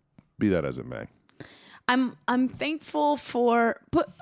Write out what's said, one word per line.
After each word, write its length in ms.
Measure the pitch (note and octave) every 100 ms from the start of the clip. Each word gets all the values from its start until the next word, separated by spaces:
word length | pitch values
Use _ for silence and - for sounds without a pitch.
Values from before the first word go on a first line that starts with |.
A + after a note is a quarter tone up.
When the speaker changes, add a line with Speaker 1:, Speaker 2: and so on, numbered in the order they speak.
| _ _ - -
Speaker 1:
be 100 | G#2+
that 140 | F2+
as 140 | C#2+ B1
it 80 | A#1
may. 200 | A#1 G#1+ _ _ - - - - - -
Speaker 2:
I'm, 280 | C4 B3+ - -
I'm 220 | B3 B3+
thankful 640 | - C#4+ D#4 - D4+ D4 C#4+
for, 640 | - A#3+ A#3+ A#3 A#3 - -
but 200 | D4+ - -